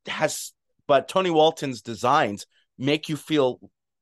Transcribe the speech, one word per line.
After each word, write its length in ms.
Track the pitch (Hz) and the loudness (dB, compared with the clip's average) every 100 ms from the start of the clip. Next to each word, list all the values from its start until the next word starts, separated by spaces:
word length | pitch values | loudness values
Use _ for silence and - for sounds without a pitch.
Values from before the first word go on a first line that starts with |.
| - | -12
has, 440 | - 151 - - _ _ _ - | -4 -2 -4 -12 _ _ _ 2
but 200 | 135 - | 2 2
Tony 220 | 190 185 | -2 2
Walton's 520 | 160 156 160 143 117 | 4 4 2 -8 -8
designs 640 | - 110 120 147 123 101 - _ _ - | -10 -4 2 2 0 -4 -14 _ _ -6
make 300 | 131 151 - | -2 -2 -2
you 80 | 147 | -10
feel 460 | - 151 131 - 101 _ _ _ | -2 2 2 -2 -16 _ _ _